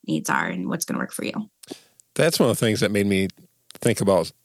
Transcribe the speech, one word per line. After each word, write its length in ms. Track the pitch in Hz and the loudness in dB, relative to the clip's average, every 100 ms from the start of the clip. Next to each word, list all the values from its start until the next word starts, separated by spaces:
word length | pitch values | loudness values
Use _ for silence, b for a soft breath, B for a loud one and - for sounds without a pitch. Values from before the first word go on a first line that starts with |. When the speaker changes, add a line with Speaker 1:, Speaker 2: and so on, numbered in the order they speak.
| - | -6
Speaker 1:
needs 240 | 156 - | -4 -2
are 160 | 67 85 | -2 -2
and 200 | - - | -4 -6
what's 160 | 170 | -6
gonna 160 | - - | -4 -6
work 140 | - | -6
for 100 | - | -8
you. 260 | - - 214 _ B B B B _ - | -8 -6 -10 _ B B B B _ 0
Speaker 2:
That's 240 | 151 160 | 2 4
one 100 | 135 | 2
of 80 | 101 | 2
the 80 | 117 | 2
things 140 | 104 | 2
that 100 | 101 | 2
made 160 | 101 101 | 2 2
me 220 | 98 95 - - _ - - | 2 0 -4 -20 _ -20 -2
think 260 | - 110 | 0 2
about 300 | 98 95 85 - | 2 2 2 -6